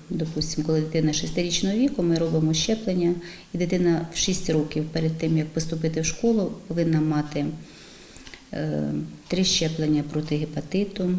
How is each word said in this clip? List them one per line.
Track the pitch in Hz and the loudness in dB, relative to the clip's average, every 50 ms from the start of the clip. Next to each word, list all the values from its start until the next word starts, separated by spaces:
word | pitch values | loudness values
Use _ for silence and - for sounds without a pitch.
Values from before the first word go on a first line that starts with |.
| - - | -8 -6
Допустимо, | - 165 160 160 - 156 156 - - - 151 | -4 -4 -2 -2 -2 -4 -4 -2 -2 -2 0
коли | 160 156 156 | 2 2 2
дитина | 156 156 - 160 160 151 147 | 2 0 0 2 2 2 2
шестирічного | - 170 165 - 180 175 175 170 - - 190 202 | 0 -2 -2 -2 -2 0 0 0 0 0 2 2
віку, | 220 262 285 - - 175 | 2 2 2 2 2 2
ми | 170 165 | 2 2
робимо | 165 165 165 160 160 156 156 160 | 2 2 2 2 4 4 4 2
щеплення, | 160 - - 220 220 - 196 185 180 175 170 175 - - - - - - - - | 2 2 0 0 0 0 0 0 2 4 2 2 0 -4 -10 -14 -16 -12 -8 -4
і | |
дитина | 170 180 170 185 180 180 175 165 156 160 160 - | -2 0 0 2 4 4 4 4 2 0 -2 -4
в | |
шість | - - - - - - - | -2 0 0 0 0 0 2
років | 160 156 151 156 - 151 151 156 | 2 2 2 0 -2 -4 -2 -2
перед | - 165 160 160 160 | -2 0 0 0 0
тим, | - 165 156 160 | 0 0 2 2
як | 160 156 | 2 0
поступити | 156 - 165 160 - 165 160 160 160 156 160 | 0 -2 -2 -2 -2 -2 -2 -2 0 0 0
в | 160 | -2
школу, | - - - - 233 226 214 185 - - - - | -2 -2 0 2 2 4 4 2 0 -4 -8 -8
повинна | - 170 170 165 165 160 156 | -4 -2 0 2 4 4 4
мати, | 151 156 147 147 147 - - 151 143 156 - - - - - - - - - - - - - - - - - - - - - | 4 2 2 0 0 -2 -2 -2 -2 -2 -4 -8 -12 -16 -18 -20 -20 -20 -20 -20 -20 -20 -20 -20 -18 -18 -18 -20 -14 -10 -6
е, | - 156 151 147 76 73 73 151 151 - - - - - | -4 -2 -2 -2 -2 -2 -2 -2 -4 -6 -8 -12 -16 -8
три | - 180 180 190 | -4 0 0 2
щеплення | - - - 165 160 160 160 156 151 151 147 143 - | 2 2 2 0 0 0 0 2 2 2 2 0 0
проти | - 151 156 - 151 | -2 -4 -2 0 -2
гепатиту, | 147 151 151 - 151 - - - 190 208 196 - - 185 180 180 | -2 -2 -2 -4 -6 -6 -2 0 0 0 -2 -2 -2 0 0 0